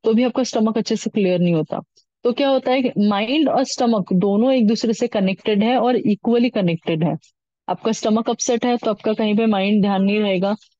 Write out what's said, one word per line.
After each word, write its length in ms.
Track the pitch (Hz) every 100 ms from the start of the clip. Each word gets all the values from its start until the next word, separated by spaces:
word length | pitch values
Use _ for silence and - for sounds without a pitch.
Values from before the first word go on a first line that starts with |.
तो 100 | 220
भी 100 | 220
आपका 200 | 247 240
stomach 340 | 247 240 220 220
अच्छे 180 | - 226
से 140 | 220
clear 300 | - 190 180
नहीं 140 | 175
होता। 280 | 165 156 - - _ _ _
तो 100 | 240
क्या 160 | 247 277
होता 220 | 269 262
है 100 | 254
कि 80 | 247 -
mind 520 | 208 202 220 285 294
और 140 | -
stomach 500 | 269 - 247 226 175
दोनों 400 | 185 202 202 247
एक 140 | 262 214
दूसरे 260 | 226 226
से 140 | 226 240
connected 560 | 214 190 196 - 208
है 140 | 220 247
और 180 | 240 247
equally 540 | - 202 - 233 240
connected 540 | 226 180 165 - 165
है। 140 | 160 160 - _ _ _ -
आपका 220 | 185 226
stomach 380 | 220 233 214 233
upset 360 | 233 - 233 247
है, 120 | 240
तो 140 | -
आपका 220 | 202 226
कहीं 240 | 214 214 208
पे 80 | 226
mind 360 | 202 196 214
ध्यान 220 | 202 190
नहीं 160 | 196 208
रहेगा। 360 | 208 190 196 214 _ _